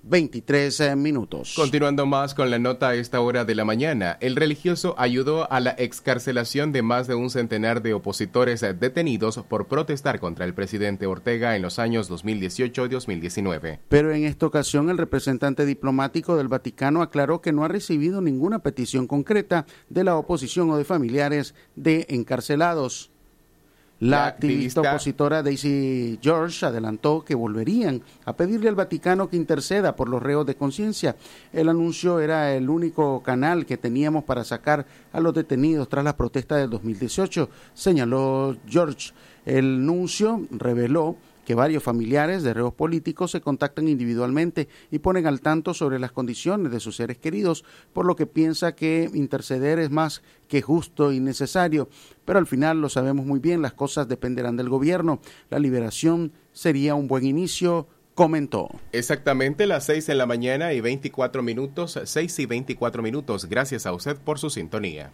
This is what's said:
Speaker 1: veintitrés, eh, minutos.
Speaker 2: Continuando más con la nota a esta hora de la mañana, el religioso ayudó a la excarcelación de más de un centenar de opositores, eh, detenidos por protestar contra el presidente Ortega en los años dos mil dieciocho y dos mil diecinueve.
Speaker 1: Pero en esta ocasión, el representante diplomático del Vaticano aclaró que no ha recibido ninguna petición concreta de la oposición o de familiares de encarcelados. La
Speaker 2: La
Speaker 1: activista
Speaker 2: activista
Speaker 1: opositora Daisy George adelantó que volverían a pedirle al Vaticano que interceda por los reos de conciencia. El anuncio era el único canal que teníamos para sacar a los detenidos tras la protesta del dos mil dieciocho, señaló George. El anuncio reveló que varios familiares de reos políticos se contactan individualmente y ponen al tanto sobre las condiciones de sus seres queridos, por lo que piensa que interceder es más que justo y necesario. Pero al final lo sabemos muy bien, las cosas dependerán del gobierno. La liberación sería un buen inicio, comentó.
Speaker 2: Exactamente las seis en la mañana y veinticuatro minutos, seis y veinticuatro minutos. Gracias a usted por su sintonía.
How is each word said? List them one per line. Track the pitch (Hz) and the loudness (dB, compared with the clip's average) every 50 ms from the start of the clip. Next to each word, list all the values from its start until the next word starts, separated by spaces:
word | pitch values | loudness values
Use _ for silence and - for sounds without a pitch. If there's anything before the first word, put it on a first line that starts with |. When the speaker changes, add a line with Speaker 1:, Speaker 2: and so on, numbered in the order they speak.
Speaker 1:
veintitrés, | - 107 147 180 160 131 - 120 - - 139 143 143 143 139 - | -2 2 2 2 2 2 -4 -10 -2 2 2 2 4 2 0 0
eh, | 151 143 139 | 0 2 2
minutos. | 139 143 151 151 131 104 - - 73 65 - - | 2 2 2 0 -2 -2 -4 -8 -10 -8 -6 -2
Speaker 2:
Continuando | - 156 139 - 147 147 143 143 139 143 139 | 0 0 2 2 2 2 2 2 2 2 2
más | 143 135 139 139 139 | 2 0 0 -2 0
con | - 143 127 | 0 0 2
la | 120 117 | 2 2
nota | 120 123 127 127 139 131 | 2 0 0 2 0 0
a | 123 | 2
esta | 120 120 - - 123 | 0 -2 -2 0 2
hora | 120 120 120 123 117 | 2 2 2 2 2
de | 107 110 | 2 0
la | 107 107 | 0 2
mañana, | 104 107 113 139 160 151 117 98 85 85 - | 2 2 2 2 0 0 0 0 -2 -2 -2
el | - 127 131 | -2 -2 2
religioso | 151 160 151 147 147 - 180 175 165 - 185 - - | 2 2 2 0 0 0 -2 -2 0 -2 -4 0 2
ayudó | 127 123 123 127 131 135 156 160 160 - | 0 2 2 2 2 0 0 -2 -2 0
a | 135 127 | 0 2
la | 123 123 - - | 2 0 0 0
excarcelación | 127 120 - - - - 127 120 - 139 127 120 120 117 - 139 147 151 | -2 -4 -4 -6 -2 -2 -2 -2 -2 -2 -2 -2 -2 -2 -2 -2 0 0
de | 143 131 | 0 0
más | 117 113 120 123 131 | 2 2 2 0 0
de | 123 127 | -2 -2
un | 117 123 127 | -2 -2 -2
centenar | 123 131 120 113 117 107 107 113 117 117 110 | -2 -2 -2 -2 0 0 0 0 0 0 0
de | 117 107 | 0 -2
opositores, | 101 - 101 98 - 110 92 - 123 123 123 120 110 120 | -2 -2 -4 -4 -4 -4 0 2 2 4 4 2 0 0
eh, | 101 95 | -2 0
detenidos | 87 120 123 - 170 170 160 120 104 107 110 107 123 107 - | 0 -2 0 0 0 0 0 0 0 0 -2 -2 -4 -8 -4
por | - 107 101 - | -4 -4 -2 -2
protestar | 135 147 160 151 147 135 - 143 - 98 | -2 -2 -2 -2 -4 -2 -2 -4 -4 -2
contra | - 85 85 82 90 | -4 -6 -4 -4 -6
el | 90 87 | -6 -4
presidente | - 98 98 110 104 104 104 101 95 104 | -4 -6 -4 -4 -2 -2 -2 -2 -2 -4
Ortega | 95 95 87 - 120 120 117 117 117 113 | -4 -4 -4 -2 -2 -2 0 0 0 0
en | 101 | 0
los | 92 87 - - | -2 -4 -4 -2
años | 117 117 117 113 104 87 | -2 0 0 -2 -2 -4
dos | 90 80 85 | -8 -6 -4
mil | 107 110 101 | -4 -2 -2
dieciocho | 92 90 90 - 127 120 117 - 127 123 | -2 -4 -2 -2 -2 -2 0 -4 -2 -2
y | |
dos | 131 127 123 - | -2 -4 -4 -4
mil | 98 85 | -6 -4
diecinueve. | 80 87 - - 98 95 87 78 78 82 78 - - - | -6 -6 -4 -2 -2 -2 -2 -2 -4 -8 -10 -10 -2 4
Speaker 1:
Pero | 147 147 151 156 | 4 4 4 4
en | 156 151 151 | 2 0 0
esta | 151 143 - 160 156 | -2 0 0 -2 0
ocasión, | - 151 139 - - 147 147 165 | 0 0 -2 2 2 2 2 2
el | 180 175 | 2 0
representante | 170 - - 135 - 139 135 123 - 143 135 - 147 143 | -2 -2 -2 -2 0 0 -2 0 0 -2 0 2 0 0
diplomático | 139 - - 135 131 135 135 139 - 165 156 - 175 | 0 -2 0 0 0 2 0 0 -2 -4 -2 0 0
del | 156 139 131 | 0 2 0
Vaticano | 131 127 - 127 - - 139 139 151 165 170 | -2 -2 -4 -6 -6 -2 0 2 2 2 0
aclaró | 160 - 147 139 135 160 170 | 0 0 0 2 2 0 0
que | - 170 151 | 0 0 0
no | 147 151 | 2 2
ha | 156 | 0
recibido | - 208 - - 170 151 147 170 190 202 | -2 -4 -2 -2 0 0 2 0 0 0
ninguna | 190 160 135 131 143 190 220 220 | 0 0 2 2 0 0 0 0
petición | - - - - 123 - - 135 127 | -2 -4 -2 -2 -4 -2 0 -2 -2
concreta | - 143 143 139 - 214 208 190 - 180 170 156 - - - _ _ | 0 0 -2 0 2 2 0 2 2 0 0 0 -4 -14 -20 _ _
de | - 175 190 | -2 0 2
la | 190 175 156 | 2 2 2
oposición | 147 - 175 160 127 117 - 180 175 165 | 0 0 -2 -2 -2 -4 0 0 2 2
o | 156 147 | 2 2
de | 143 | 0
familiares | - 143 165 135 117 117 143 143 143 147 147 135 - - - - _ _ | 0 0 0 0 0 0 0 0 0 0 -2 -2 -4 -10 -20 -20 _ _
de | - 139 160 160 160 160 - | -2 2 2 2 2 0 -2
encarcelados. | 143 123 113 - 135 120 120 - 151 143 165 175 170 160 135 123 - - - - _ _ _ _ _ _ _ _ _ _ _ _ _ _ _ _ _ _ | -4 -4 -2 -2 -4 -4 -2 -2 0 2 2 2 2 0 -2 -4 -6 -10 -14 -18 _ _ _ _ _ _ _ _ _ _ _ _ _ _ _ _ _ _
La | 110 123 | 2 2
Speaker 2:
La | 139 143 143 | 4 4 2
Speaker 1:
activista | 143 - - - 147 139 143 139 123 - - | 0 -2 -2 0 0 2 0 0 0 0 2
Speaker 2:
activista | |
Speaker 1:
opositora | 156 139 143 147 - 143 127 - 147 143 151 156 143 | 2 2 2 0 -2 -4 0 2 2 2 2 2 0
Daisy | 143 139 131 - 147 143 139 135 131 131 127 120 117 113 104 | 0 -2 0 0 0 0 2 2 0 0 0 -2 -2 -4 0
George | 113 143 165 160 160 170 - - - | 2 4 4 4 2 -2 -4 -2 -2
adelantó | 156 120 117 110 110 110 104 - 147 151 160 - | -2 -2 -2 -4 -4 -4 0 0 0 0 0 0
que | - 156 | -2 -2
volverían | 120 117 110 104 113 113 143 202 240 233 170 131 120 - - - - - | -2 -2 -2 -2 -2 0 0 2 2 2 0 -2 -2 -6 -12 -20 -12 -8
a | - - | -8 -2
pedirle | - 175 180 220 233 208 226 | 0 0 0 0 2 2 2
al | 208 | 2
Vaticano | 190 190 185 180 147 - 180 180 190 196 180 | 2 0 -2 -2 -4 0 0 2 2 0 0
que | - 175 | 0 -2
interceda | 160 - 165 143 135 - 185 202 196 160 - | 0 2 0 0 0 0 0 2 2 0 0
por | - 131 117 | 0 -2 -2
los | 127 123 | -2 -2
reos | 110 135 143 147 151 | 0 0 0 0 0
de | 127 131 | -2 -2
conciencia. | - 143 139 131 - 208 220 208 - - 143 113 - - - - - - - - | -2 -2 -4 -2 -2 -2 -2 -2 0 -2 -2 -2 -4 -12 -20 -20 -20 -20 -8 -2
El | 160 160 160 | 2 2 4
anuncio | 165 170 165 170 160 - - 180 175 165 | 4 4 2 0 -2 0 0 2 2 2
era | 151 151 160 156 151 143 135 | 2 2 2 2 2 2 0
el | 131 127 131 | 0 0 0
único | 151 170 170 165 160 - 156 143 135 123 - | 0 0 0 -2 0 0 2 2 2 -2 -2
canal | - 127 123 135 156 175 175 143 | -2 0 2 2 2 2 0 0
que | - 131 120 | -2 -6 -4
teníamos | - 123 117 131 147 151 156 156 143 | -2 -2 0 2 2 2 0 -2 0
para | - 131 123 117 | -2 -2 -2 -2
sacar | - 123 113 - 147 151 147 139 - - - - - - | -6 -6 -4 0 2 2 0 0 -6 -14 -20 -20 -8 -2
a | 170 | 0
los | 165 170 - | 2 2 2
detenidos | 160 160 - 139 127 139 156 160 151 131 - | 0 0 0 0 2 2 2 2 2 0 -2
tras | - 110 143 | -2 0 0
la | 151 143 - | 0 0 0
protesta | 127 117 - 135 123 - 151 147 | -2 -2 -2 -4 -4 0 0 0
del | 139 123 | 0 0
dos | 110 107 98 | -4 -4 -4
mil | 113 110 95 | -4 -4 -4
dieciocho, | 127 117 - - 190 185 - 175 151 - - - - - - | -4 -4 0 -2 -2 0 0 -2 -2 -2 -4 -20 -20 -20 -18
señaló | - - 196 180 151 123 117 123 135 135 135 135 135 135 135 131 110 - 104 | -2 2 2 4 4 4 2 2 2 2 2 2 0 0 -2 -2 -6 -10 0
George. | 110 165 175 151 127 - - - - - - - - - _ | 2 2 2 2 -2 -8 -10 -16 -16 -20 -20 -20 -20 -12 _
El | - 131 131 135 135 131 | 0 2 2 4 2 2
anuncio | 127 131 147 170 180 185 165 - - 208 214 226 220 170 - | 2 0 0 0 0 0 -2 0 0 0 0 0 -2 -4 -6
reveló | 135 107 - 123 120 120 120 120 139 170 156 160 170 - - - _ _ _ | -8 -4 -2 0 0 2 2 2 2 2 2 0 -2 -6 -14 -20 _ _ _
que | - - | -2 2
varios | - 127 151 156 147 - | 2 4 2 2 0 0
familiares | - 117 117 113 110 135 147 147 160 185 190 | -2 -2 -2 0 2 2 2 2 2 0 0
de | 160 127 113 | -2 -2 0
reos | 110 120 123 117 | 0 -2 -2 -2
políticos | - 156 160 170 165 156 170 151 - 180 175 | -2 -2 0 0 -2 -2 -4 -4 -4 -4 -4
se | - 175 | -4 -4
contactan | - - 139 131 147 143 - - 156 160 | -2 -2 -2 0 -2 -4 -2 0 0 0
individualmente | 151 127 120 117 117 117 123 123 131 151 165 175 165 170 147 - - - - _ | 2 2 0 0 0 0 0 0 2 0 0 0 0 -4 -6 -6 -8 -20 -14 _
y | - 151 | -6 -2
ponen | - 185 185 185 165 160 | 0 2 2 2 2 2
al | 143 123 | 0 2
tanto | - 151 156 160 156 180 175 | 0 0 0 2 0 -2 -2
sobre | - 175 143 131 131 | 0 -2 -2 0 -2
las | 127 123 - | -4 -4 -4
condiciones | - 127 120 120 - - 165 190 214 185 147 | -4 -4 -4 -4 -4 -2 -2 0 0 -2 -2
de | 117 117 | -2 -4
sus | - 113 101 | -6 -6 -6
seres | - 120 117 123 - | -6 -6 -6 -6 -6
queridos, | - 156 160 208 208 180 160 - - - - - - _ | -6 -4 -4 0 0 0 0 -2 -6 -20 -20 -20 -20 _
por | _ 180 175 | _ -2 0
lo | 180 175 | 0 2
que | - 160 | 2 0
piensa | - - 160 160 160 160 - - 170 160 - | -2 2 2 2 2 2 0 -2 -2 -2 -2
que | 160 160 160 165 165 160 - | -2 0 2 0 0 0 0
interceder | 151 143 131 - 123 - - 135 131 131 143 160 165 | -2 -2 -2 -2 -6 -4 -4 -4 0 0 0 2 2
es | 165 147 | 0 0
más | 139 156 160 156 - - _ - _ _ _ _ | 2 0 0 0 -2 -8 _ -20 _ _ _ _
que | - 143 | -2 -2
justo | 131 - 156 170 - - _ - 151 143 | 2 2 0 0 0 -2 _ 2 2 4
y | 139 131 | 4 2
necesario. | 131 135 127 - 143 131 - 185 180 175 151 156 131 - - - - - - _ _ | 0 -2 -2 -2 -4 -2 2 2 2 4 2 0 0 -2 -8 -20 -20 -20 -20 _ _
Pero | - 185 196 | 2 2 4
al | 170 - | 4 4
final | - 127 143 156 160 160 | 2 2 2 2 2 2
lo | 151 139 | 0 0
sabemos | - 135 127 135 139 143 131 | 0 0 0 2 0 0 0
muy | 135 143 135 | 0 0 2
bien, | 123 165 175 170 | 2 2 2 2
las | 156 127 - | 0 -2 -2
cosas | - 139 139 - 156 143 120 | -4 -4 -2 -2 -2 -2 -2
dependerán | 127 120 - 127 127 123 123 120 120 | -2 -4 -2 -4 -2 -2 -2 -2 -2
del | 120 127 123 | -2 -2 0
gobierno. | 127 135 135 156 180 180 175 165 147 - - - - - _ _ | 0 2 2 2 2 2 2 0 0 0 -4 -16 -20 -20 _ _
La | - 135 | 0 0
liberación | 147 135 127 123 113 110 - - - 165 170 170 170 151 - _ _ _ _ | 2 2 2 2 0 -2 -4 2 2 2 4 4 0 -4 -6 _ _ _ _
sería | - - 175 151 135 139 151 147 | -2 0 2 2 4 2 2 2
un | 147 143 127 | 2 0 0
buen | 131 131 127 | 0 0 2
inicio, | 135 135 156 185 170 - - 180 175 170 170 156 - _ _ _ _ _ | 2 0 0 0 -2 -2 0 0 2 2 0 -2 -6 _ _ _ _ _
comentó. | - 175 160 160 156 143 131 - 104 85 - - - - - | 4 4 6 6 0 0 -2 -2 -4 -4 -4 -10 -14 -14 -4
Speaker 2:
Exactamente | - 117 120 - 156 139 - 147 135 131 131 135 139 139 208 | -4 -2 0 0 -2 0 2 0 2 2 2 0 2 2 2
las | 202 185 143 135 | 2 2 0 2
seis | - 151 160 151 - | 0 0 0 0 0
en | 147 135 | 2 2
la | 127 120 | 2 2
mañana | 120 120 120 127 131 139 160 170 | 0 0 0 0 0 0 0 0
y | 151 123 | 0 0
veinticuatro | 110 117 131 135 139 117 - - 127 123 - 135 | 0 0 -2 -2 -6 -8 -2 -2 -2 0 0 -2
minutos, | 123 117 113 117 135 139 139 - 175 170 - - - | -4 -2 -2 -4 -6 -6 -6 -6 -8 -6 -6 -10 -8
seis | - - 160 165 175 175 - | -4 -4 -2 -2 -2 -4 -4
y | 143 | -4
veinticuatro | 113 117 120 131 135 131 - 123 117 98 120 | -2 -2 -4 -4 -6 -4 -2 -2 -2 -2 -2
minutos. | 113 110 117 147 139 - 110 98 95 82 | -4 -4 -4 -4 -4 -4 -6 -4 -4 -2
Gracias | 98 117 139 139 135 113 - 98 | -2 -2 -2 -2 -4 -6 -4 -6
a | |
usted | 90 90 - 139 151 143 139 | -6 -6 -6 -6 -8 -6 -4
por | - 151 139 | -6 -4 -4
su | 160 151 | -4 -6
sintonía. | - - 85 80 - 107 104 90 78 76 73 71 | -6 -6 -8 -6 -6 -6 -6 -6 -8 -8 -14 -16